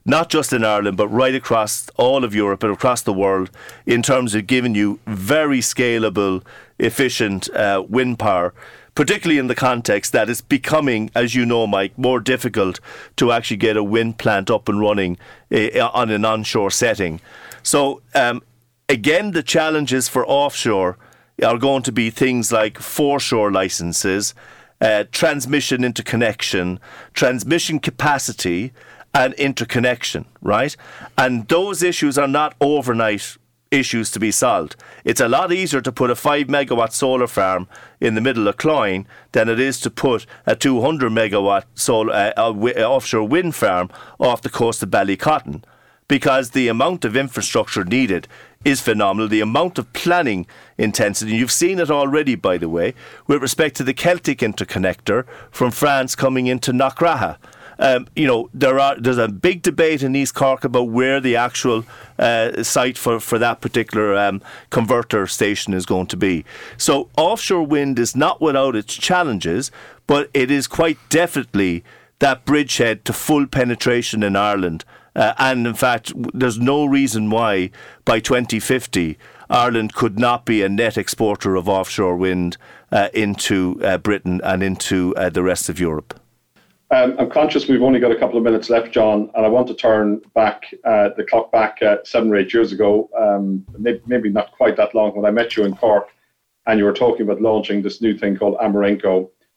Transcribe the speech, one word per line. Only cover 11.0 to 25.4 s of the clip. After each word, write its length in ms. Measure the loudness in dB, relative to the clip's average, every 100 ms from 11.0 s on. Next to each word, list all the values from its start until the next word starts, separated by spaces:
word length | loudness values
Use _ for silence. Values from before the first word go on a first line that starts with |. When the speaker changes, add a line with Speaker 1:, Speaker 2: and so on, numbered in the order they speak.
| -2
Speaker 1:
as 200 | -2 0
you 120 | 0 2
know, 200 | 2 2
Mike, 300 | 0 -2 -2
more 220 | 0 0
difficult 640 | 0 -2 -2 0 -2 -4 -12 -20 -12 0
to 140 | 2
actually 260 | 2 -2 -2
get 200 | 0 0
a 80 |
wind 340 | 0 0 0 -2
plant 320 | 0 0 0
up 180 | 0 0
and 120 | 0
running, 360 | 0 0 -2 -4 -12 -20 _
eh, 260 | 0 0 0
on 300 | 0 0 0
an 140 | 0
onshore 480 | 0 0 -2 -2 0
setting. 480 | 0 0 0 -4 -6 -14 -20 -20 -10
So, 400 | -2 0 0 -2 _
um, 280 | 0 0 -2 -10 _ _ _ -4
again, 420 | -2 2 0 0
the 140 | -4
challenges 640 | 0 0 2 0 0 -2 -2
for 180 | -2 0
offshore 720 | 2 0 -2 -2 0 0 -4 -14 _ _ -2
are 140 | 0 2
going 260 | 2 0
to 80 | 0
be 180 | -2 -2
things 400 | 0 0 0 0
like 280 | 0 0 -4
foreshore 720 | -6 0 0 0 0 0 2
licenses, 840 | 0 -2 -4 -4 -2 -2 -2 -4 -8 -20 -20 -20 _
uh, 240 | 2 2 0
transmission 720 | 0 0 0